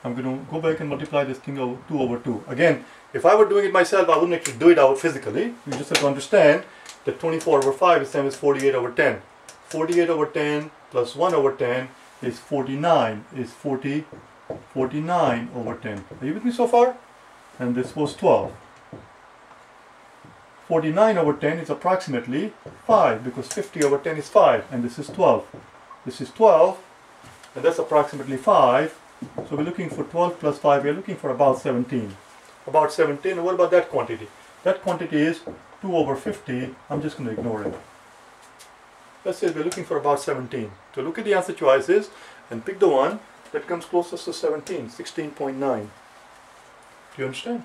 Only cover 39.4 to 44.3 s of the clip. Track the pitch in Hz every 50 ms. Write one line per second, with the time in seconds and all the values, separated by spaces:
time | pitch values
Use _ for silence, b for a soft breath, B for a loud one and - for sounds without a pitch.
39.4 | - 180 160 156 151 175 180 - 165 - 165 147 139 147 147 - - - 143 131
40.4 | 127 117 - 127 110 101 - - - - - 139 131 160 165 - 208 208 196 185
41.4 | 180 - 165 - 165 135 131 131 - - 180 214 208 - B B B B B B
42.4 | B B 120 117 113 - - - 202 175 147 131 135 160 208 214 - - - -
43.4 | - - - 147 - - 175 170 170 - - 175 170 - - 165 - -